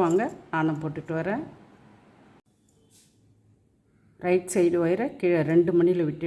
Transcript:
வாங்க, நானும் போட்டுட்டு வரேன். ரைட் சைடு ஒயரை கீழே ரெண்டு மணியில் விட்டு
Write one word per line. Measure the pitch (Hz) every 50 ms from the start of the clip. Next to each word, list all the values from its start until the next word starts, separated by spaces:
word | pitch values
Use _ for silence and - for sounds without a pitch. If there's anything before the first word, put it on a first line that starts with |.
வாங்க, | 180 165 170 196 240 311 - - - - 170
நானும் | 160 156 160 156 151
போட்டுட்டு | 160 151 151 160 - - 160 160
வரேன். | 160 190 214 285 330 - - - - - - _ - - - - _ _ _ _ - - - _ _ _ _ _ _ _ _ _ _ _ _ - _ _ _ _ _ _ _ _ _ _ _ _ _ _ _ _ _ _ _ _ _ _ _ - -
ரைட் | 180 180 185 180 - -
சைடு | 196 175 170 175 175 165
ஒயரை | 165 185 196 247 285 - -
கீழே | 190 175 175 160 147 151
ரெண்டு | 165 175 170 185 175 170
மணியில் | 170 180 180 175 160 151
விட்டு | 151 - 170